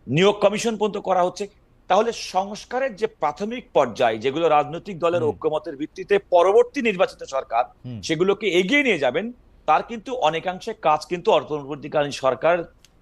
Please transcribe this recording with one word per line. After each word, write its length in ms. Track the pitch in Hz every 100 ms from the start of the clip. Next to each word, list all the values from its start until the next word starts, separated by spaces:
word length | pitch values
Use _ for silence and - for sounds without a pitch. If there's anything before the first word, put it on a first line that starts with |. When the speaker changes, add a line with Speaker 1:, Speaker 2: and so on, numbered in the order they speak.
| -
Speaker 1:
নিয়োগ 320 | 143 196 202
কমিশন 380 | 196 208 226 214
পর্যন্ত 200 | 214 202
করা 260 | 185 185
হচ্ছে। 240 | 180 180 202 _ _ _ -
তাহলে 240 | 185 233
সংস্কারের 800 | 220 - 180 196 208 - 247 269 185
যে 120 | 214
প্রাথমিক 560 | - 151 - 202 247 -
পর্যায়, 440 | 170 131 101 120 113
যেগুলো 320 | 120 135 165
রাজনৈতিক 500 | 151 143 165 165 180
দলের 220 | 170 175
Speaker 2:
হুম। 80 | 160
Speaker 1:
ঐক্যমতের 460 | 90 156 151 165 139
ভিত্তিতে 420 | 151 - 185 196
পরবর্তী 640 | - 180 175 214 480 285
নির্বাচিত 420 | 233 185 185 -
সরকার 400 | - 135 127 113 - _ 127
Speaker 2:
হুম। 160 | 117
Speaker 1:
সেগুলোকে 460 | 90 160 190 196 208
এগিয়ে 360 | 170 190 285
নিয়ে 160 | 269 180
যাবেন, 320 | 131 139 220 247 - _ -
তার 180 | 151
কিন্তু 320 | - 233 233 254
অনেকাংশে 580 | 151 160 175 180 -
কাজ 320 | 214 160 151 -
কিন্তু 260 | 175 170
অন্তর্বর্তীকালীন 800 | 175 131 151 135 147 139 151 147
সরকার, 520 | 127 135 123 156 175 165 _ _ _